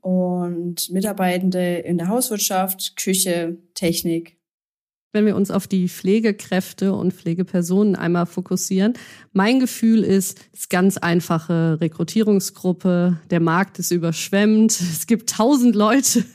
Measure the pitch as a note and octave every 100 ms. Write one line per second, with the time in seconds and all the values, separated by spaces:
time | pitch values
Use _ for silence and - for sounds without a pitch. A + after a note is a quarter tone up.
0 | F#3 F#3 F3+ F3+ F3 F3 F3 E3+ - F#3
1 | G#3 G3 F#3 F3+ F#3 F3+ F3+ F3 - F3
2 | E3+ A#3 B3+ G#3 - F#3+ F#3+ F#3+ - -
3 | - F#3+ F#3 E3+ E3 F3 _ - F3 E3+
4 | F3 E3 E3 _ _ _ _ _ _ _
5 | _ G#3+ G#3+ G3 G3 G3 - F#3+ F3+ -
6 | F#3 G#3+ A3 G#3 - F#3 F#3 - G3 F#3+
7 | F3+ - - E3+ F#3 F3+ E3+ F#3+ G#3 F#3+
8 | E3+ F3 F3 - F3+ F#3 - F#3 G#3 A#3+
9 | - - - F#3+ G3+ C4 B3+ - A3+ A3+
10 | F#3+ G3 F#3 - - - - F3+ F#3+ -
11 | E3+ F3 - E3 D#3+ E3+ E3 D#3 E3 -
12 | E3+ A3 G#3+ G3+ - - F#3 F3 F#3 F3
13 | F3 E3+ - F3 E3 E3+ G3 - F3 F3
14 | E3 D#3+ - G3 G#3 G#3+ A3 - F3 D#3+
15 | - A3+ - - A3+ C#4+ A#3+ G#3 G#3 C4+
16 | - A#3+ A#3